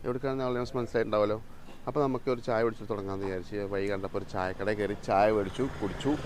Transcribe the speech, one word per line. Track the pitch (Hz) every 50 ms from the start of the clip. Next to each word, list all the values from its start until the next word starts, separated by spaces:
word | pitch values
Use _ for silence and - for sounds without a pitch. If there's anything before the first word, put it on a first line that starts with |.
| -
എവിടേക്കാണെന്ന് | 123 123 127 139 135 135 135 131 127
ഓൾമോസ്റ്റ് | 123 123 123 117 - 127
മനസ്സിലായിട്ടുണ്ടാവുമല്ലോ. | 120 113 - 117 113 110 107 107 104 104 104 110 - - - - - - - - -
അപ്പോൾ | 131 127 151 143
നമുക്ക് | 135 131 123 - 139 127
ഒരു | 120 -
ചായ | - 117 110 117
കുടിച്ചിട്ട് | 117 110 110 110 101
തുടങ്ങാമെന്ന് | 113 101 98 98 98 98 101
വിചാരിച്ച് | 98 95 92 87 - 107 104 101 98
വഴി | 101 98 98 101
കണ്ടപ്പോൾ | 101 98 98 98 98 98
ഒരു | 98 - -
ചായക്കടയിൽ | 98 92 92 92 - 98 101 107 101
കയറി | 104 98 104 - -
ചായ | - 104 98 104 110 110
മേടിച്ചു, | 107 101 95 - - 127 135 - -
കുടിച്ചു. | 107 95 90 - - 131 151 151 135